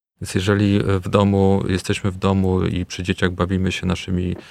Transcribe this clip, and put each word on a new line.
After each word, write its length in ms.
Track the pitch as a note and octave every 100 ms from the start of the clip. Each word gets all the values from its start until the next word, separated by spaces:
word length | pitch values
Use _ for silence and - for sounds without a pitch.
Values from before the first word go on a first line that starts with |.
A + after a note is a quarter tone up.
| _ -
Więc 140 | - G2+
jeżeli, 400 | F#2 G2+ G#2 G2+
e, 220 | A2 G2
w 100 | F#2
domu, 540 | G2+ G2+ G2 F#2+ G2 F#2+
jesteśmy 440 | F#2 - G2+ G#2
w 60 | F#2
domu 460 | G2 G2 F#2+ F#2 F#2
i 200 | E2+ F#2
przy 180 | -
dzieciach 280 | F2+ F#2 F#2
bawimy 400 | F2+ F2+ F#2+ F#2
się 140 | - F#2
naszymi, 500 | F2+ - F2+ F2+ F2+ -